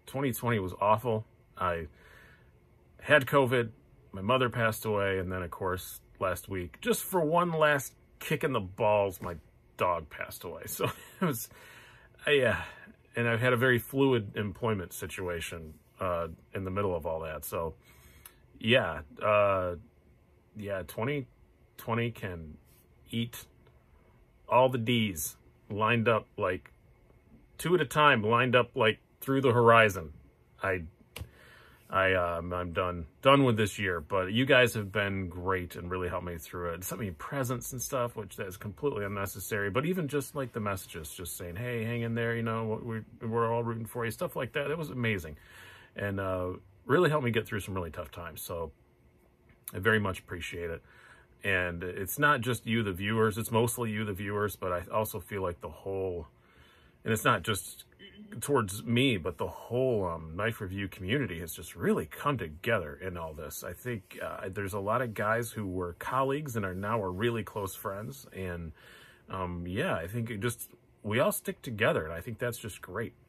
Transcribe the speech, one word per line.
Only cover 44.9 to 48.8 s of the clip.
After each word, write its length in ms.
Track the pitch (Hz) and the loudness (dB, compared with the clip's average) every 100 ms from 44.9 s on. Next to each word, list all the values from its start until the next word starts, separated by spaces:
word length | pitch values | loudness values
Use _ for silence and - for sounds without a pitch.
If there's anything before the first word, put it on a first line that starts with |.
amazing, 480 | 131 117 101 82 76 - - - - - - | -2 0 0 -2 -14 -18 -20 -20 -20 -16 -6
and, 240 | 101 98 | -2 -2
uh, 300 | 95 92 90 92 - - | 0 0 -2 -4 -12 -20
really 240 | - 156 170 | 0 4 4
helped 160 | 151 | 4
me 60 | 123 | 2
get 160 | 113 107 | 0 0
through 140 | 107 | -6
some 120 | 90 | -4
really 180 | 95 85 | -6 -6
tough 200 | 78 78 | -8 -10
times. 320 | - 85 78 | -10 -12 -12
So 280 | - 87 80 - | -8 -6 -8 -10